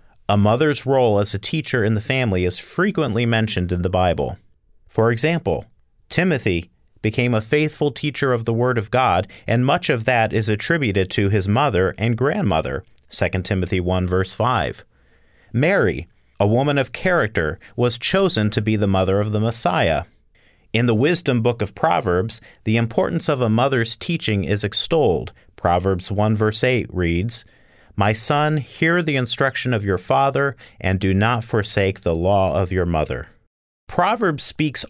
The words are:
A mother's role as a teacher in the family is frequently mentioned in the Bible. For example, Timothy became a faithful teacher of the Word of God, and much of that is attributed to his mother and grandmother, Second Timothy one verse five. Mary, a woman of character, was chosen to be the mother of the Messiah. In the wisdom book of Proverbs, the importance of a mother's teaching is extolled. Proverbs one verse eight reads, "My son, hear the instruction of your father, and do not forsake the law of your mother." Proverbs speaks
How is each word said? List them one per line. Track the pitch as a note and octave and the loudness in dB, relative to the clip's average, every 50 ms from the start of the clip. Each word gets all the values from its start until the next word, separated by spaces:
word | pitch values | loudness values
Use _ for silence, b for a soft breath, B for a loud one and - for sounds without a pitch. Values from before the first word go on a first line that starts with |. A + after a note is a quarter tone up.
| - - _ _ _ - | -20 -20 _ _ _ 0
A | G2+ | 2
mother's | G2+ G2+ G#2 A2+ B2+ D#3 D3+ C#3+ - - | 4 4 4 4 4 2 2 0 0 0
role | C3 C3+ C3+ B2+ A2+ G#2 G2+ | 0 2 4 4 4 4 2
as | G#2 - - | 2 0 -2
a | G2 | -4
teacher | - - - D#3+ D3 - - B2 G2+ | -4 -4 -4 -4 -4 -2 -2 0 0
in | G#2+ A2+ | 2 0
the | G#2 | 0
family | G#2+ - C3 C3 B2+ A2 F#2+ F2+ - | -2 -2 -2 0 0 0 0 0 0
is | A2 A2 - | 0 -2 -4
frequently | - - - - F3+ G#3+ - D#3 D#3 B2+ G2 A#2 A#2+ | -8 -8 -4 -2 -2 0 0 -2 -2 -2 -2 -2 0
mentioned | A#2 A#2 A2 A2+ G#2 - F#2 F2+ E2+ | 0 0 0 0 0 -2 -2 -2 -2
in | F2+ F2 F2 | -2 -2 -2
the | F#2 | 0
Bible. | F#2+ F#2 F#2 F2+ D#2+ C#2+ C#2 B1 - - _ _ _ _ _ _ _ _ _ _ | 0 2 2 2 2 0 -2 -4 -6 -10 _ _ _ _ _ _ _ _ _ _
For | - - A2 A#2 A#2+ | -2 0 2 2 2
example, | A#2 C3+ D#3 E3+ E3 - G2+ E2 B1+ - - _ _ _ _ _ _ _ - | 0 0 0 -2 -2 -2 -2 -4 -4 -6 -10 _ _ _ _ _ _ _ -6
Timothy | - - F3 F#3 D#3+ B2+ - G#2+ F2+ F#2+ - - _ _ _ _ _ _ | -2 0 0 2 0 0 0 0 -2 -2 -4 -6 _ _ _ _ _ _
became | - G#2+ G#2 - A#2+ B2 A#2+ | -4 -2 0 0 0 0 0
a | A2 | 0
faithful | G#2+ A2 D3 D3 D#3 D3+ D3+ - D#3 C#3+ C3+ | 0 0 0 0 0 0 -2 -2 -4 -4 -2
teacher | - - D3 B2+ - D3 C3+ B2 | -4 -6 -6 -4 -2 0 0 0
of | A2+ A#2 | 0 0
the | A#2 A2+ | -2 0
Word | A2+ B2 B2+ B2 | 0 0 0 0
of | A#2 G2+ - | -2 -2 -2
God, | - B2 C3 A#2 F2+ F2+ F#2 B B B B | 0 2 2 2 2 2 0 B B B B
and | - A2 A#2+ B2 | -2 0 2 2
much | C3 D#3 F3+ - - | 2 0 0 0 0
of | C#3+ A#2 A2+ | -2 0 0
that | - B2+ A#2 A2+ - - | 0 2 2 2 2 0
is | A2 G#2+ A2 | 0 0 0
attributed | G#2+ G#2 - - E3+ E3 C#3+ A2 F#2+ G2 F#2+ - - | -2 -2 0 -2 -2 0 0 0 0 0 -2 0 0
to | - G2+ G2 | 0 0 2
his | G#2 G#2 F#2 | 2 0 0
mother | G2+ G#2 B2+ D3 C#3+ G#2+ F2 F#2+ F2+ - | 2 2 2 2 2 2 2 0 0 0
and | - G2 G#2 A#2+ | -2 -2 -2 0
grandmother, | A2 B2 C#3+ F3 G#3 F3 G#2+ F2 D#2+ D2+ C2 C2+ D2 - _ - - - - | 0 0 -2 0 0 0 0 0 0 0 -2 -4 -8 -8 _ -18 -20 -16 -10
Second | - - G2 F2 - F#2+ F2+ | -4 -2 -2 -2 -2 -2 -2
Timothy | - G#2 F#2+ F2+ F2 G2 F#2 | -2 -2 -2 -2 0 -2 -2
one | F2 F2+ F#2 F#2 F#2 F2 | 0 0 0 0 0 0
verse | F2+ F#2 F#2 - - | 0 0 0 -2 -2
five. | - G#2+ B2 B2+ G#2+ D#2 B1+ - - - b b b b b b b b b b b b b - | -2 -2 0 0 0 -2 -4 -6 -10 -16 b b b b b b b b b b b b b -2
Mary, | A2+ C#3 F3 G3+ F#3 C3 F#2+ C#2 B1+ E2+ - _ _ _ _ _ - | 0 0 2 2 2 2 0 0 -2 -6 -12 _ _ _ _ _ -2
a | G#2 | 0
woman | G#2 A2 A#2+ C#3 D3 C#3+ | 2 2 2 2 2 0
of | C#3 C3 - - | 0 -2 -2 -4
character, | - - F#3 F3+ E3 B2 G2+ - - D#2+ D2+ - B B B B | -4 -2 0 2 2 0 0 -2 -2 -2 -2 -4 B B B B
was | - A#2+ B2 - | 0 0 2 0
chosen | A#2 - - - F#3+ G3 F3+ - A2 G#2 G#2+ | 0 -2 0 0 2 2 2 2 0 0 0
to | - A2+ | 0 0
be | G#2 A2 A2 | 0 0 0
the | G2+ G#2 G2+ | 2 2 2
mother | G2 F#2+ F#2 F#2 F#2+ G2+ | 2 2 2 2 2 2
of | G#2 G#2+ | 0 0
the | G#2 G#2 | 0 0
Messiah. | G#2+ A2+ A#2 - - E3+ F#3+ D#3+ B2 E2+ D2+ C#2+ - - _ _ _ _ b b b b b b b b - | 0 -2 -2 -2 -2 0 0 2 2 2 0 0 -2 -6 _ _ _ _ b b b b b b b b -2
In | A2 B2 | 0 2
the | A#2+ A2+ | 2 2
wisdom | G#2+ B2+ D#3+ F3+ E3+ - - B2 A#2+ | 2 2 2 0 0 0 0 0 2
book | A2+ B2 A#2+ - G2+ | 2 0 0 0 -4
of | - - | -6 -2
Proverbs, | - - D#3+ F3 E3 - F#2+ F2 F2+ F#2 - - B B B B B - | 0 0 2 2 2 2 2 0 0 0 -2 -4 B B B B B -2
the | A2 A2 | 0 0
importance | A#2 A#2 A#2+ - - F#3+ - E3+ E3 - - | 0 0 0 0 0 0 0 0 -2 0 0
of | D3+ B2+ | 0 0
a | B2 A2 | 2 2
mother's | G#2+ A2 B2+ C#3 C3+ B2 A2+ A2+ - | 2 2 2 2 2 0 0 -2 -4
teaching | - - - E3+ - - - G#2+ G2+ F2+ | -6 -6 -4 -4 -2 -2 -2 -2 0 0
is | C#2+ G#2 G#2 G#2+ | -2 -2 -2 -2
extolled. | G2+ - - - - E3 E3 C#3+ G#2+ E2+ D2+ A#1 - b b b b _ | -4 -4 -4 -4 0 0 2 2 2 2 0 -4 -8 b b b b _
Proverbs | - - F2+ F2 F2+ F2+ G2 F#2+ F2+ F2+ - | -4 0 0 2 2 2 0 0 -2 -2 -4
one | G2+ G2+ G#2 A2 A2 | -2 0 0 2 2
verse | G#2 A2 G#2+ - - - | 2 0 0 0 0 0
eight | B2+ B2+ A#2 - - - | 0 0 0 -2 -4 -2
reads, | F2+ F2+ E2+ E2+ E2+ F#2+ A#2+ - - b b b b b b b b b b - | -2 0 0 0 0 -2 -2 -4 -6 b b b b b b b b b b -4
"My | - G3 G#3 A3 | 0 0 0 0
son, | G3+ - - D3+ D3 D3+ D3+ D#3 D3+ | 0 0 0 0 2 2 2 0 -2
hear | B2+ - - - D#3+ E3 E3+ F3+ E3+ | -2 -6 -4 -2 0 2 2 2 0
the | D#3 C#3+ | 0 0
instruction | C3+ B2 A#2 - - C#3+ C3+ B2+ - - C3 B2 | -2 -2 -2 -2 0 0 0 -2 -2 -2 -2 -2
of | G#2 G2+ | 0 0
your | G2 F#2+ F2+ | 0 -2 0
father, | - - C#3 C3+ C#3 C#3 C3+ C#3 C#3 C#3 C3 B B B B B | 0 0 2 2 2 2 2 0 0 -2 -4 B B B B B
and | - F#2 F#2+ F#2 | -2 0 0 2
do | G2+ F#2+ F#2+ | 2 2 2
not | G2 G#2 A2+ B2+ A2+ A2 | 2 2 2 0 -2 -2
forsake | - - A2+ G2 - - G#2+ G2 F#2+ F#2+ - - | -2 -2 -2 -2 0 0 0 0 0 -2 -2 -2
the | F2 E2 | -2 0
law | E2 F2 F#2 G2+ G2 F#2+ F#2 C#2+ | 0 2 2 2 2 2 2 2
of | F2+ G2 E2+ | 0 0 0
your | F#2 F#2 F2 | 0 -2 0
mother." | E2+ E2+ D#2 D#2 - - - - - - _ _ _ _ _ _ _ _ _ _ - | 0 0 0 -2 -2 -4 -6 -10 -12 -20 _ _ _ _ _ _ _ _ _ _ -4
Proverbs | - - F3 G3 A3+ A#3+ A3+ F3+ D3+ C3 - | -2 0 0 2 0 0 0 -2 -2 -2 -4
speaks | - - - D#3+ D3+ B2 - - | -4 -4 -2 -4 -2 -2 -4 -2